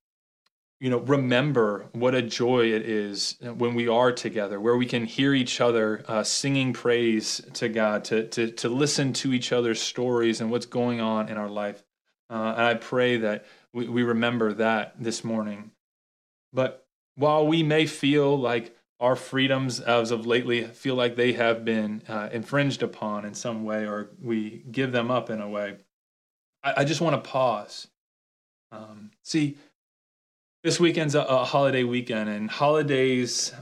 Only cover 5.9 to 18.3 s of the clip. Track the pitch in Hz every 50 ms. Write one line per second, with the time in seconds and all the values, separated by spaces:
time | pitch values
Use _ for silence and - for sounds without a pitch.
5.9 | 110 107 - - 113 107 104 - - - - 143 139 135 131 127 113 - - 123
6.9 | 120 120 120 113 110 107 104 - - - - - - - 127 117 110 113 110 107
7.9 | 104 101 - - 113 110 113 - - 120 117 113 - - - 120 117 135 151 143
8.9 | - - 143 131 120 - - 135 127 123 120 - 131 123 120 117 110 110 - -
9.9 | - - 123 123 123 120 117 117 110 113 117 110 120 120 117 - - 127 120 120
10.9 | 120 117 110 110 110 110 107 110 110 104 104 101 104 104 104 104 104 - - _
11.9 | _ _ _ _ _ _ _ _ 117 110 110 110 113 117 117 117 117 113 - -
12.9 | 131 127 123 123 123 117 110 107 107 104 - - - - _ _ - 120 123 117
13.9 | 117 123 123 117 117 113 117 120 120 117 110 107 104 107 110 110 113 107 104 -
14.9 | - - 123 113 110 - - 117 113 110 107 104 104 101 107 - - _ _ _
15.9 | _ _ _ _ _ _ _ _ _ _ _ _ - 127 131 127 - - _ _
16.9 | _ _ _ _ _ 131 139 151 151 156 151 151 160 165 160 151 151 160 160 151
17.9 | - - - 139 143 147 143 139